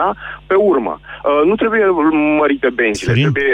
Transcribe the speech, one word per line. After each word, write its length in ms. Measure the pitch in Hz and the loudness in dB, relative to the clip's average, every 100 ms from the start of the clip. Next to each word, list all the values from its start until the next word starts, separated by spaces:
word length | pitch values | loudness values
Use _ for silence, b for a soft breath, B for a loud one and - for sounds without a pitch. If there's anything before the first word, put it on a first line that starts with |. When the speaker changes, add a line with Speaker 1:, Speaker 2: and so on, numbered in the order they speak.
Speaker 1:
da? 80 | 185 208 B B - | -2 -4 B B -2
Pe 60 | 190 208 | 2 2
urmă, 220 | 143 98 76 | 2 -2 -8
uh, 420 | - - - 147 160 | -14 -8 -2 0 2
nu 40 | 214 | 2
trebuie 240 | 226 226 196 175 156 156 151 151 | 0 2 2 2 2 2 0 2
mărite 260 | 147 139 131 123 | 0 0 -2 0
benzile, 280 | 113 104 - | -2 -2 -2
Speaker 2:
Sorin? 120 | 120 147 | 0 0
Speaker 1:
trebuie, 240 | 139 139 | 0 0